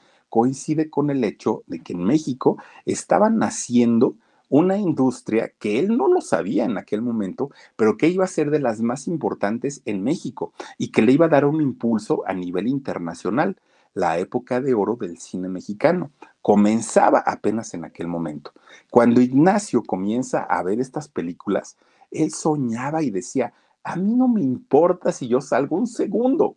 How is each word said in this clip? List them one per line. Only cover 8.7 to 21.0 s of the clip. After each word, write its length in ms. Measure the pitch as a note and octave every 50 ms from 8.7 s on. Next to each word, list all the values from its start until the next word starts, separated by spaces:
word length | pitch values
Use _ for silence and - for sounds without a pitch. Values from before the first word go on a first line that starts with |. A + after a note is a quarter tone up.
| G#2+ A2
más 280 | A#2 A#2 A#2+ - - G3
importantes 720 | E3+ D3 A#2+ G2 F#2 - - G2+ A2 B2 A#2+ A2 - - -
en 180 | A2+ G2+ F#2+ F#2+
México 480 | B2+ D#3+ - - - - - - - _ - - - - -
y 140 | - -
que 100 | - B2+
le 80 | A2 B2
iba 160 | C3+ C#3+ E3
a 20 | D#3+
dar 180 | D3+ C#3 C#3+
un 140 | C#3+ D3+ D#3+
impulso 640 | D3+ C3 A#2+ - - A#2 A2+ G#2+ - - D3+ - - -
a 40 |
nivel 360 | F#2+ F#2 F2+ F2 F2 F2+ G2 A#2+
internacional, 880 | C#3+ C#3 C#3 G#2 F2+ F#2 E2+ E2 E2 - - F#2 G2+ C#3+ E3+ G3 F#3+ _ _ _ _ _ _ _
la 280 | - - F2+ E2+ E2 F2
época 400 | G2 - - B2 B2 - B2+ B2
de 120 | C#3 C#3
oro 220 | B2 G#2 F#2+ G#2 A#2
del 240 | B2 G#2+ E2+ E2+ -
cine 300 | - - - F#2 F#2 F#2
mexicano. 640 | F#2+ G2 - - G2+ G#2 - D3+ F#3+ F#3 - - _ - - - _ _
Comenzaba 800 | - - G#2 G#2 G#2 G#2 A2+ A#2 A2+ - - G3 - - C#3 A#2+ -
apenas 480 | - - - - G#2 G#2+ A2+ - - -
en 100 | F2 D#2
aquel 220 | D2+ _ - E2
momento. 460 | E2+ E2+ E2+ E2 D#2 D2+ D2+ - - _ _ _ - - - _ _
Cuando 320 | - A#2+ A#2 A#2+ A#2 B2
Ignacio 600 | B2 B2 C3 C#3 D#3 F#3 - - - - - A#2
comienza 640 | G#2 - - F#2 F#2+ G2+ A2 B2 C3 - - C#3+ -
a 180 | - F2+ E2+
ver 160 | F2 F2+ G#2 A#2+
estas 300 | C3+ - - D3